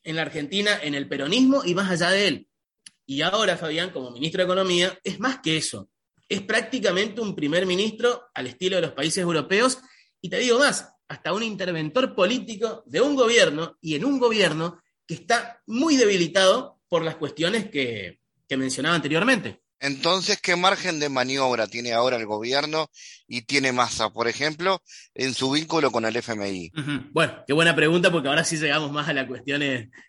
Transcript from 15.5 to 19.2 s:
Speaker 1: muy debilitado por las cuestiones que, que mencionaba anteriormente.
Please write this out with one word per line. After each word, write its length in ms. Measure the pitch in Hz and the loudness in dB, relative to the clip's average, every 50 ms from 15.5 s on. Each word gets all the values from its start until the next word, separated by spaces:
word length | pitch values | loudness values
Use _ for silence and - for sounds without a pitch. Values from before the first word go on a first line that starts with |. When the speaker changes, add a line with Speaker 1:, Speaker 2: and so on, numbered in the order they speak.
| - _ _ | -16 _ _
Speaker 1:
muy 300 | - 220 247 311 330 285 | -8 -2 0 2 2 4
debilitado 840 | 262 233 208 196 175 170 151 175 196 185 190 214 254 254 - - _ _ - | 4 4 4 4 2 0 2 2 4 6 6 4 4 0 -8 -16 _ _ -2
por 160 | 175 160 160 | -2 -2 -2
las 100 | 160 - | -2 -6
cuestiones 560 | - 151 135 - 151 160 180 226 226 190 - | -6 -8 -8 -4 -2 -2 0 0 -2 -4 -4
que, 480 | - 143 131 120 113 104 95 87 - _ _ _ _ _ _ - | -4 -4 -4 -4 -4 -8 -10 -12 -14 _ _ _ _ _ _ -6
que 80 | 143 | -4
mencionaba 400 | 131 131 127 - 127 135 160 175 | -4 -2 -4 -4 -2 0 0 0
anteriormente. 640 | 160 139 143 156 165 | 0 0 0 0 2